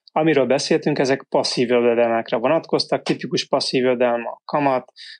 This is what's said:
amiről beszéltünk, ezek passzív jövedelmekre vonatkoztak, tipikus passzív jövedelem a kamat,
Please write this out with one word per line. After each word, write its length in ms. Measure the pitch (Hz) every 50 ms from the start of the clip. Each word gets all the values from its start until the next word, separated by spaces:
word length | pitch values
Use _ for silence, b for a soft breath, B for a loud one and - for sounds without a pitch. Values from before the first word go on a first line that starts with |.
| _ _ - 160
amiről 280 | 160 165 151 135 127
beszéltünk, 520 | 120 127 143 - - 165 151 156 165 143 -
ezek 280 | 143 127 139 131 - -
passzív 400 | - 147 - - - 135 123 113
jövedelmekre 680 | 123 120 120 120 117 117 117 120 117 113 113 - -
vonatkoztak, 680 | 113 117 135 160 160 - - 160 139 - - 135 131
tipikus 440 | - - 156 - - - 170 - -
passzív 360 | - - 135 - - - 131
jövedelem 440 | 123 127 127 120 127 120 120 117 117
a 140 | 113 - - _
kamat, 480 | - - 151 143 139 131 127 123 _ _ B B B B B